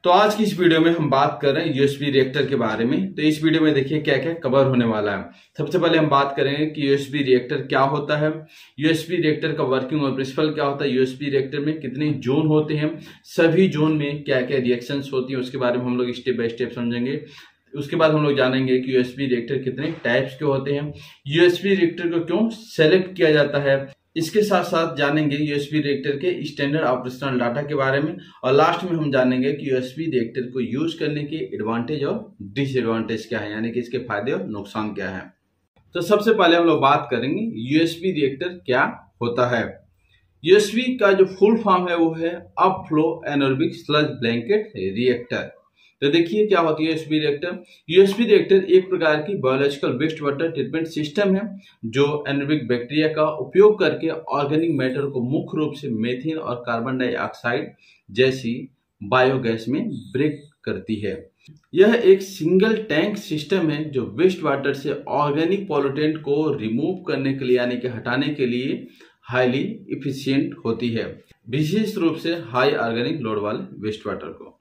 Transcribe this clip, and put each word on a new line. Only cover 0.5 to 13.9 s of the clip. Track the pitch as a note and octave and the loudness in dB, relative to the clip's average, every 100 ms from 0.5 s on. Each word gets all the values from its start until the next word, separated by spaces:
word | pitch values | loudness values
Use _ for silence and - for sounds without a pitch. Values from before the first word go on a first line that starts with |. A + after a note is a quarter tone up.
| D#3+ | 0
वीडियो | F3 D#3+ | 2 4
में | E3 E3+ | 2 2
हम | D3 | 2
बात | C3 D3 - | 2 2 2
कर | C#3+ | 0
रहे | D3+ | 0
हैं | E3 | -2
यूएसपी | C3 C#3 - C#3+ | 0 0 0 0
reactor | C3 B2+ C#3+ B2+ | 2 2 0 0
के | C3 | 0
बारे | A2+ G#2+ | 0 0
में। | A#2 E3 F#3+ | 0 0 -2
तो | - | 0
इस | D#3 D3+ | 0 2
वीडियो | D#3 D#3+ | 2 4
में | D#3 | 4
देखिए | C#3 C3+ D3+ | 2 0 -2
क्या-क्या | - C3 E3 | 0 0 0
cover | E3 C3 C3+ C3 | -4 2 4 4
होने | B2 | 4
वाला | A#2 G#2+ G2+ G2 | 2 0 -2 -4
है। | - - _ - | -8 -18 _ -8
सबसे | D3 F#3 | -2 0
पहले | E3 E3 | 2 4
हम | D3+ | 4
बात | C#3 C#3+ - | 2 2 0
करेंगे | C#3 C#3+ D3+ | -2 0 -4
कि | D3+ C#3 | -2 0
यूएसपी | C#3 - C#3+ | 0 0 -2
reactor | C3 B2+ - C#3+ | 4 2 2 -6
क्या | C3 C3+ | 0 2
होता | C#3 D3 D3 D3+ | 2 0 -2 0
है, | D3+ D#3 - - - - | 0 -2 -12 -20 -20 -2
यूएसपी | D#3 D#3 E3 E3+ | 0 0 -2 0
reactor | D3+ D3 D#3 | 0 0 -2
का | C#3+ | -2
वर्किंग | C3 C3 B2+ D3+ | 0 0 -2 -2
और | C#3 | -2
principal | C3 C3 - D#3 | -2 -4 -2 -2
क्या | D3 | 0
होता | C#3+ C#3+ | -2 -2
है, | C#3+ | -2
यूएसपी | B2+ C3 C3 C#3+ | 0 0 -2 -2
reactor | C3+ C3 C#3+ | 0 0 -2
में | D3+ D#3 | -4 -4
कितने | C3 C#3 D3+ | -6 -4 -2
जोन | B2 A#2+ D3 D#3 | -2 0 2 4
होते | D3+ D3+ | 2 2
हैं, | D3+ D3+ - - - | -2 -2 -4 -14 -20
सभी | - - E3 E3+ F#3+ | -8 2 4 6 4
zone | D3+ D#3 | 4 2